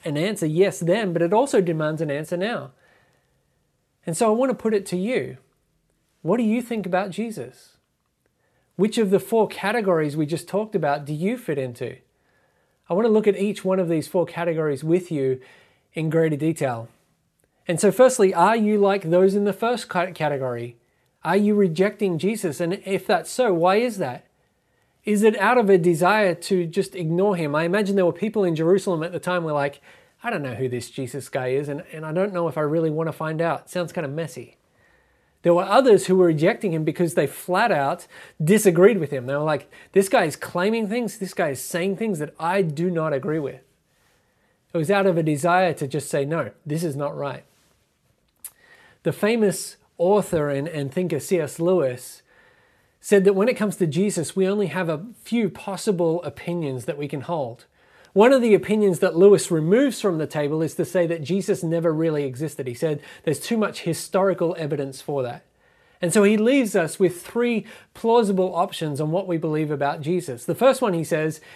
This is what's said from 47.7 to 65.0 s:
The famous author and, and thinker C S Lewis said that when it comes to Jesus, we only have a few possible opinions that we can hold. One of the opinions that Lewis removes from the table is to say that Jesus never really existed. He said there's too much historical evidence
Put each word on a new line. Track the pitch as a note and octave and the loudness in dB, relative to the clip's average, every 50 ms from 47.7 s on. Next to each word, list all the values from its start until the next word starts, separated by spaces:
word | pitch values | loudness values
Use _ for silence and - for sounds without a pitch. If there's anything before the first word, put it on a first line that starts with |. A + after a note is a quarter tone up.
| _ _ _ _ _ _ _ _ _ _ _ _ _ _ - - _ _ _ _ - - _ _ _ _ - | _ _ _ _ _ _ _ _ _ _ _ _ _ _ -20 -20 _ _ _ _ -20 -20 _ _ _ _ -4
The | E3+ D#3 | -4 -4
famous | - - G#3 A#3 A#3 G#3+ G3 E3+ - - - - _ _ _ _ - | 0 0 0 2 2 2 2 0 0 -6 -12 -16 _ _ _ _ 0
author | E3+ F3+ G#3 G#3 - - - E3 D3 D3 | 2 4 4 4 2 0 0 -2 0 0
and, | C#3+ C#3 C#3 | -2 -2 -4
and | E3 E3 D3+ C#3 C3+ - | -4 -6 -6 -6 -6 -4
thinker | F#3 F#3 E3+ E3+ C#3 | -4 -2 -2 -2 -4
C | - - G3 F3 | -4 -2 -2 -2
S | D3+ C3+ - - | -2 -2 -4 -2
Lewis | E3 F3 F#3+ F3+ D3+ C3 B2 A#2+ - - - - _ _ _ _ _ _ _ _ _ _ _ _ _ _ _ _ | 0 2 2 2 2 0 -2 -6 -12 -18 -20 -20 _ _ _ _ _ _ _ _ _ _ _ _ _ _ _ _
said | - - G#3 G3+ F#3+ | -2 2 4 4 6
that | G3 G3+ | 6 4
when | F#3+ G3+ B3 | 4 2 2
it | - | 0
comes | - G#3 G#3 F#3 | 0 -2 -4 -2
to | - F#3+ | -2 -2
Jesus, | D#3+ C3 E3 G3 G#3+ - F3+ D#3 - - | 0 0 0 0 0 0 -2 -4 -4 -2
we | F#3+ F#3+ F#3 | 0 0 0
only | G3+ G#3 G3+ E3 | 0 0 -2 -2
have | C#3 F#3 F#3 E3 | -2 -2 -2 -2
a | D#3+ D3 F3 B3 A3+ - - | -4 -6 -6 -12 -18 -18 -10
few | - A3 A#3+ A3+ F#3 | -4 -2 0 0 -2
possible | A3 - - - G3 E3+ - A3 G3+ E3 F3 E3 D#3+ F3 F3 | -4 -6 -12 -10 -10 -6 -2 -2 0 0 2 0 0 -2 -4
opinions | D3 - - - - E3+ F3 E3 C#3+ C3 B2+ A#2 | -8 -12 -10 -8 -6 -6 -4 -4 -4 -6 -6 -6
that | - D#3+ C#3+ | -8 -8 -6
we | D3 C#3 | -6 -8
can | - C#3+ B2 | -8 -8 -8
hold. | - F3 D#3+ C#3+ A#2 A#2 - - _ _ _ _ _ _ _ - _ - | -6 -6 -6 -6 -6 -10 -14 -20 _ _ _ _ _ _ _ -14 _ 4
One | F#3+ G#3 B3 C#4 | 6 8 8 8
of | C4 A#3+ | 6 6
the | A#3 G#3 | 6 6
opinions | F3+ - - G#3 G#3+ G#3 G3 F3+ - | 4 4 4 0 2 4 2 2 2
that | - F#3 D#3+ | 2 2 4
Lewis | E3 F#3 G3+ G3+ E3 - - | 6 8 8 8 8 4 2
removes | F3 D#3+ D#3 D#3+ G3 A#3+ C#4+ C#4 A3 - | 0 0 2 4 4 4 4 2 0 0
from | - G3+ E3+ D#3 | -2 -2 0 -2
the | D#3 | -4
table | C3+ - D#3 D3 C#3+ D3+ D#3 | -4 -4 -2 -2 -2 -2 -2
is | E3 D3+ - | -2 -2 -2
to | - E3+ | -4 -4
say | - - F#3 F3 | -2 0 0 0
that | E3 E3+ E3 D3+ | 0 -2 -4 -4
Jesus | B2 F3+ G3 F#3 - F#3+ - - | -2 -2 -2 -2 -2 -2 -2 -2
never | D#3+ E3 E3+ E3 F3 D#3 | -2 -2 0 0 0 0
really | D#3 D#3+ E3 D#3 D3 C#3+ | 0 0 0 0 -2 -2
existed. | C3+ B2+ A#2+ D#3 D#3 - - C3+ | -4 -6 -6 -8 -8 -8 -8 -10
He | B2+ A#2+ | -10 -8
said | - - D#3+ D3+ C#3+ - - - - - | -4 -4 -4 -4 -4 -8 -14 -20 -8 -4
there's | E3 D3 C#3 | -4 -4 -2
too | - - A#3 | -2 -4 -2
much | A3 G#3 G3 - - - | 0 -2 -2 -4 -6 -6
historical | E3+ D#3+ - - - - F#3+ F#3+ G3 F3+ - F3 E3 F3+ F3 | -6 -6 -6 -6 -2 0 0 2 2 2 0 0 -2 -2 -4
evidence | D#3+ C#3+ D#3 C#3+ C#3 C3+ C3+ - | -6 -6 -4 -6 -6 -8 -10 -12